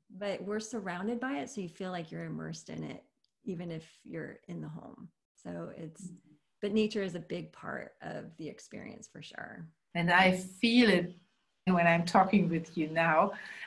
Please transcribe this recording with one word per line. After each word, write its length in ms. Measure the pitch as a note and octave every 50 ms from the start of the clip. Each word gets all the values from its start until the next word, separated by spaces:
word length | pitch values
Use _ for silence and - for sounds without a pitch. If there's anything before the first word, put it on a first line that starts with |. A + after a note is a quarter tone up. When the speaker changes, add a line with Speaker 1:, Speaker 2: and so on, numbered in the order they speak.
| _ _ - F#3
Speaker 1:
but 240 | G#3 G3+ F#3 -
we're 180 | F3+ G3 G#3 A3
surrounded 600 | A3 - B3 A3 F#3+ F#3 F3 F3 G3 A3 A#3+ A#3
by 180 | B3+ C4 C#4+ C#4+
it. 120 | C4 B3+
So 100 | - G#3
you 80 | F3+ E3+
feel 220 | - - F#3+ F#3
like 180 | F3+ F3 D#3+ D#3+
you're 120 | E3 E3 E3
immersed 440 | D#3+ D#3+ D#3 D#3+ D#3+ D#3+ - - -
in 160 | E3 D#3+ D#3
it, 180 | D3+ - - - _ _ _ _ _ _ _ _
even 260 | - F3+ E3 F3+ E3+
if 140 | D#3+ D#3+ D#3+ - - _ _
you're 340 | - - E3 D3 - - - _ -
in 120 | F3 E3
the 80 | D#3 D3+
home. 400 | D3+ - - - - - - E3 _ _ _ _ _ _
So 280 | - F3 F3 E3+ E3 - -
it's, 260 | - E3 D#3+ D#3+ - F#3+
Speaker 2:
Mm-hmm. 100 | F3+ F3+ - _ _ - _ _ _ _ _
Speaker 1:
but 100 | G#3 G3+
nature 300 | G#3 A3 G#3+ G#3+ A3 G#3
is 120 | G3 F#3 E3
a 60 | F3
big 320 | E3 - F3+ F3 D#3+ D#3+
part 400 | - - - - - - - - - _
of 220 | - - - - - - D#3+ -
the 100 | D#3+ D3
experience 600 | - - - - - - - - - - - -
for 100 | - -
sure. 440 | - - - - - - - F3 E3 - _ _ _ _ -
Speaker 2:
And 160 | F3 E3+ F3
I 240 | F3 F#3 F#3+ F#3 F#3
feel 520 | F3+ - - - - - A3+ A#3+ B3 A#3+ G#3
it 240 | F3+ E3+ F3 - - - _ _ _ _ _ _ _ _ _
when 200 | F#3 F3+ E3+ E3+
I'm 180 | E3+ E3+ E3+ E3+
talking 440 | - - G3+ - - G#3 F#3+ E3+ E3+
with 260 | E3+ D#3+ - - -
you 120 | E3 D#3 D#3
now. 440 | D#3+ E3 E3 E3 D#3 D#3+ F#3+ G3+ - - - - - - -